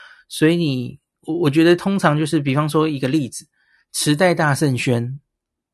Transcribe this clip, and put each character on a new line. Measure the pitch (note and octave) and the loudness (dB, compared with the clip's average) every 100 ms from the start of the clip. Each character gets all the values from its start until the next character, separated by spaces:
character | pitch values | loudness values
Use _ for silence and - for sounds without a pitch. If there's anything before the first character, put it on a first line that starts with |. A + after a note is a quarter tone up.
| - - _ | -20 -20 _
所 | - D#3+ | 0 2
以 | |
你， | E3+ D#3+ C3 B2 C#3 _ _ | 2 0 -2 -6 -12 _ _
我， | - E3 | -8 -2
我 | D#3 | 0
觉 | D3+ | 4
得 | E3 | 4
通 | F3 G3 G3 | 4 2 0
常 | E3 D3+ | 2 0
就 | D3+ | 0
是， | D#3+ | -2
比 | C#3 | -2
方 | C3+ D3+ | -2 -2
说 | D#3+ D#3 | -2 -2
一 | C#3 | -2
个 | B2+ | -2
例 | D#3 A#2+ | -2 -4
子， | - - _ _ _ _ | -10 -20 _ _ _ _
池 | - D3+ | -6 -2
袋 | D3+ F#3 | 2 2
大 | E3 D3+ | 2 0
圣 | C3 D3+ B2 | 0 0 0
轩， | - A#2 A#2+ C#3 _ _ _ _ _ | 0 -2 -2 -10 _ _ _ _ _